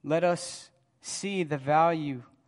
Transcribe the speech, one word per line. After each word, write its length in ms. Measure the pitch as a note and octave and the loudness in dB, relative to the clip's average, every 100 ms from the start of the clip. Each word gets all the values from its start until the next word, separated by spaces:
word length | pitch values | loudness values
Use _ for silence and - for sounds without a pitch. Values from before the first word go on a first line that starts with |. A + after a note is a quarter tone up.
Let 180 | C#3+ D#3+ | 0 2
us 480 | F3 F3 - - - _ _ _ | 2 0 -6 -14 -18 _ _ _
see 420 | - - G3+ G3 | -12 -8 -4 -2
the 160 | D#3+ D3 | -2 -2
value 640 | C3+ D3+ E3 E3 D3 C3 A#2+ _ | 2 4 4 2 -4 -6 -12 _